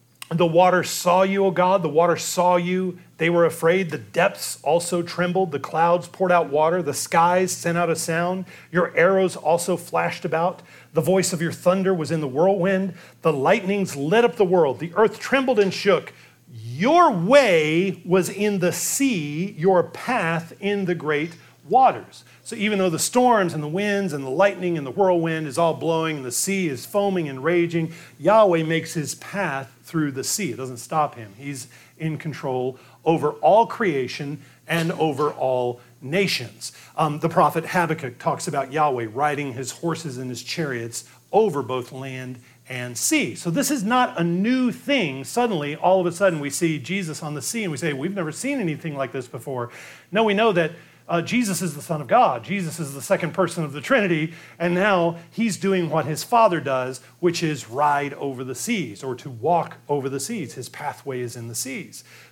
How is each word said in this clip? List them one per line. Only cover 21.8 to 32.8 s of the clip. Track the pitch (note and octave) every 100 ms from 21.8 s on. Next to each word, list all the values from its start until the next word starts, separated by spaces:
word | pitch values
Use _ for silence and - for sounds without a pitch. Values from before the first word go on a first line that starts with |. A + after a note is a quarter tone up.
| B3+ B2 F2+ - - -
So | - A#3
even | G#3 G3+
though | F#3
the | D#3
storms | - B3 B3 A3+ F3+
and | D#3+
the | D3
winds | E3+ G#3 G3+ G3
and | C#3+
the | C3+
lightning | C#3 G3+ F#3 F3+ E3
and | C3+
the |
whirlwind | B2 F#3+ F3 E3 D#3+ D#3
is | B2+
all | E3+ C#3
blowing | D3 D#3+ D#3+ D3+
and | B2+
the |
sea | - - G3 F3
is | B2
foaming | - G3+ G3+ F#3 D3+
and | C3+
raging, | C#3+ F3 E3+ E3 D#3+ - - -
Yahweh | D3 A3 G#3 E3+
makes | D#3+ E3 D#3+ E3
his | C#3 -
path | - F#3+ F3+ C3+ B2 _
through | - E3 D3+
the | C3
sea. | - - F3+
It | A2+
doesn't | C3 B2
stop | - D#3+ D3
him. | - G#2+ G2
He's | C#3 C3+ - - - -
in | D#3+ D3+
control | E3 B2+ C#3 B2+ B2+ C3